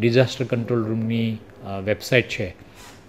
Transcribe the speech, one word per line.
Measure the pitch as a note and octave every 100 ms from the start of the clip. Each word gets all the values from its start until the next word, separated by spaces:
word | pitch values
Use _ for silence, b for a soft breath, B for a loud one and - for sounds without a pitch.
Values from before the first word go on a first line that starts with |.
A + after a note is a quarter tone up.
ડિઝાસ્ટર | A#2 A#2 B2 -
કંટ્રોલ | B2 A#2+ A2+ A#2+
રૂમની, | A2 A2+ A2+ A#2 A2+ A2 - - G2
અ, | G2
વેબસાઇટ | G2 G2+ - B2+ -
છે, | - F#2+ - B B B B